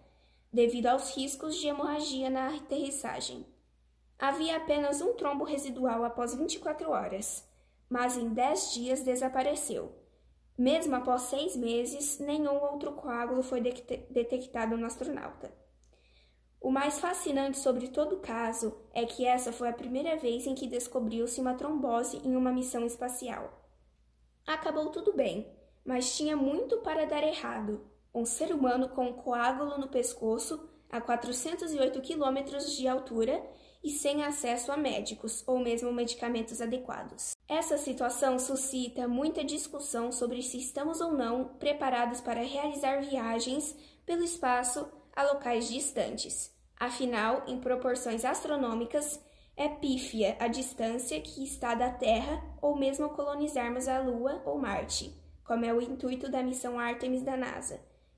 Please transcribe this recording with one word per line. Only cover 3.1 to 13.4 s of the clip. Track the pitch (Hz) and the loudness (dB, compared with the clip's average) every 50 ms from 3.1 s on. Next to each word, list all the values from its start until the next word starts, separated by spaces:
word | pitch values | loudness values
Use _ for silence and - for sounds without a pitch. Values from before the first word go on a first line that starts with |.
| 123 127 - - 123 120 - - - _ _ _ _ _ _ _ _ _ _ _ _ - | -4 -6 -6 -8 -8 -10 -14 -16 -20 _ _ _ _ _ _ _ _ _ _ _ _ -2
Havia | 269 277 285 311 320 330 320 | 0 0 2 2 0 0 0
apenas | 311 320 302 294 294 285 285 285 294 | 0 0 2 2 2 2 2 0 2
um | 349 480 | 0 0
trombo | - - 294 285 285 277 311 | 0 0 0 0 0 0 -2
residual | 311 285 269 285 269 240 254 254 240 226 233 233 | -2 -2 -4 -4 -4 -2 0 0 2 2 2 0
após | 233 233 247 240 233 247 | -2 -2 -2 -2 -2 -2
vinte | 254 320 330 - | -2 -2 -2 -2
e | - | -4
quatro | - 311 302 311 330 311 | -4 -4 -4 -2 -2 0
horas, | 247 - 196 - 190 202 220 - - - - - _ _ _ _ _ _ _ - | 0 0 0 -2 -4 -2 -2 -2 -2 -2 -4 -10 _ _ _ _ _ _ _ -4
mas | 247 240 247 254 254 | 0 0 2 2 2
em | 247 233 233 | 0 -2 0
dez | 220 247 254 285 349 381 - - | 2 2 4 4 2 2 0 -2
dias | - 240 240 254 262 294 | -4 -2 0 0 0 2
desapareceu. | 262 254 247 254 262 254 - 262 262 294 294 294 - - 185 87 85 - - - - _ _ _ _ - _ _ _ _ _ | 2 2 2 2 0 2 2 2 2 2 2 2 0 0 -2 -4 -4 -6 -10 -16 -20 _ _ _ _ -20 _ _ _ _ _
Mesmo | - 247 269 311 330 349 302 254 | 4 6 6 6 6 4 2 2
após | 247 254 254 247 247 | 2 2 2 2 2
seis | - - 277 277 311 370 - | 2 2 0 0 0 0 -2
meses, | 247 233 233 233 240 247 247 285 285 294 - - - | -2 0 2 2 2 0 0 0 0 2 2 2 2
nenhum | 285 294 294 302 302 285 285 285 | 0 0 0 2 2 2 2 2
outro | 285 285 285 285 - 285 | 2 0 -2 -2 -4 -6
coágulo | 285 - - 262 233 233 240 240 254 254 | -6 -6 -6 -4 -4 -2 -2 0 0 0